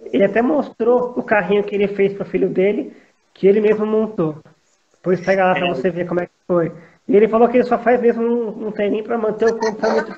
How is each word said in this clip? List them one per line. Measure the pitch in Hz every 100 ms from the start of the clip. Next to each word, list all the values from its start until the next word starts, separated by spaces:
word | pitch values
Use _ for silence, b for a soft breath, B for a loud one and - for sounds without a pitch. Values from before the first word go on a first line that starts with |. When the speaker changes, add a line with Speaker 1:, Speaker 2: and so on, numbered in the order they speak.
| -
Speaker 1:
ele | -
até | 196 202
mostrou | 247 302 - - 226 240 247 -
o |
carrinho | - 214 180 202
que | 202 202
ele | 202
fez | 196 196
pro | 196 202
filho | 185 190
dele, | 175 190 214 - B B B _
que | - 190
ele | 202
mesmo | 208 214 214
montou. | 214 220 214 160 151 - _ _ _ _ _
Depois | 170 180
pega | 190 196 185
lá | 180
pra | 180
Speaker 2:
É. |
Speaker 1:
você | 175 190
ver | 170 180
como | 175
é | 175
que | _ -
foi. | 180 165 - B B -
E | 202
ele | 214
falou | 220 233
que | 247
ele |
só | - 233
faz | 226 240
mesmo | 233 233
um, | 233 240 220 214 220
um |
treininho | 208 208 208
pra | 220 233
manter | 214 208 226
o | 226
condicionamento | 220 214 220 220 196